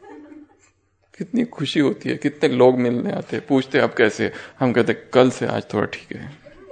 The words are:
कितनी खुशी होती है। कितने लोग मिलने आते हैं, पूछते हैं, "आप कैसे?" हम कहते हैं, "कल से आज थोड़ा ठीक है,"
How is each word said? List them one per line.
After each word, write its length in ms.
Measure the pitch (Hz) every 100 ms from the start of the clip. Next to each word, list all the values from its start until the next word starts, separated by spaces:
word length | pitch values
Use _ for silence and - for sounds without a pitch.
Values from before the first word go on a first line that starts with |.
| 415 453 - 302 - _ _ _ _ _ _ -
कितनी 280 | 175 233 240
खुशी 340 | - 139 170
होती 300 | 139 - 131
है। 80 | 123
कितने 320 | 147 - 151
लोग 280 | 123 123 127
मिलने 340 | 123 120 196
आते 240 | - - 113
हैं, 120 | -
पूछते 300 | 135 131 143
हैं, 80 | 117
"आप 100 | -
कैसे?" 380 | 110 - 107 - - -
हम 140 | 131
कहते 180 | 117 113
हैं, 180 | 110 -
"कल 220 | 127 131
से 160 | 123 120
आज 260 | 113 -
थोड़ा 120 | - -
ठीक 260 | - -
है," 260 | - - - - - -